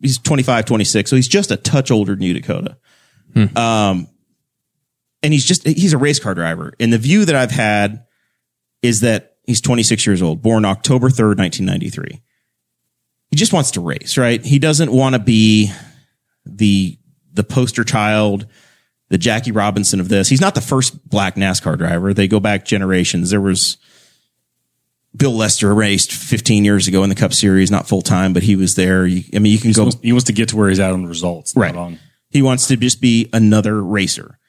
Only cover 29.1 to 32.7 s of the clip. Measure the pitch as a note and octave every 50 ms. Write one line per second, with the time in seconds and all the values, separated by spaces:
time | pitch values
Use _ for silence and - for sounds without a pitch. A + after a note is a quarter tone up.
29.1 | F2+ F2+ - - - G#2 G#2 G#2 G#2+ G#2+ - A#2 G#2+ A2 A2 B2 B2 - - A#2
30.1 | A#2+ B2 B2 - G#2 G#2+ A2+ A2 G#2+ G#2+ G#2 G2 F#2+ F#2+ G2 F#2+ F#2 F#2 F#2 E2+
31.1 | E2+ E2 F2 F2+ F2 E2 D2+ - - B2+ G#2 F2 F2 F2 F2 F2 E2 D#2+ _ _
32.1 | _ _ _ _ - C#3+ C3+ C3+ B2+ B2 - -